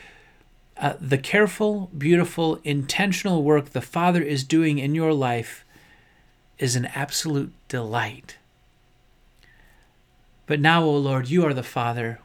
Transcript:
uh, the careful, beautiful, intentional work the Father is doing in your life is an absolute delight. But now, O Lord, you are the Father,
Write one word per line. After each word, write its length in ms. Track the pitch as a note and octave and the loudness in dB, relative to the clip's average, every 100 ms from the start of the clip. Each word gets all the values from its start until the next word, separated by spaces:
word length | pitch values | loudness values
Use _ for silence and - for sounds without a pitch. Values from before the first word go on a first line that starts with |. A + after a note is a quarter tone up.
| - - - _ _ _ _ - | -20 -20 -20 _ _ _ _ -4
uh, 200 | C#3+ - | -4 -4
the 180 | C#3+ C3+ | -2 -2
careful, 720 | C3+ G3+ G#3+ - G#3+ G#3 F#3 D#3 | 0 2 2 2 -2 -2 -6 -4
beautiful, 640 | D3+ F3 F3 - D#3+ D#3+ D3+ | 4 4 4 0 -2 -2 -2
intentional 760 | C#3+ C3+ - G3+ F3+ G3 F3 | -4 -2 0 0 0 0 2
work 280 | D3 D3+ C#3 | 4 2 2
the 100 | C3 | -6
Father 420 | - E3+ F3 F3 | -4 0 2 2
is 220 | C#3+ C#3+ | 0 -2
doing 360 | C3+ D#3+ D#3+ D3 | 0 2 2 0
in 140 | C3+ | 0
your 200 | D#3 D#3+ | 0 2
life 500 | D3+ C3 A#2+ A2+ - - - - - _ _ _ _ _ - | 2 0 -2 -4 -12 -20 -20 -20 -20 _ _ _ _ _ -4
is 180 | C3+ B2 | -2 -2
an 120 | A#2+ | -2
absolute 680 | - C#3 - D#3+ C#3+ C3+ - - | -4 -6 -4 -2 -2 -4 -10 -10
delight. 680 | C3 A2+ A#2 G#2+ - - - _ _ _ _ _ _ _ _ _ _ _ _ _ _ _ _ _ _ _ _ - | -8 -4 -4 -4 -8 -18 -20 _ _ _ _ _ _ _ _ _ _ _ _ _ _ _ _ _ _ _ _ -4
But 140 | D3+ | 0
now, 240 | D3 E3+ | 4 4
O 140 | D#3+ C#3+ | 4 2
Lord, 320 | C#3 C3+ B2 | 2 -2 0
you 160 | F3 E3 | 2 2
are 80 | |
the 100 | B2+ | 0
Father, 560 | A#2+ - A#2 A#2+ A#2 A2+ | -4 -4 -4 -2 -6 -8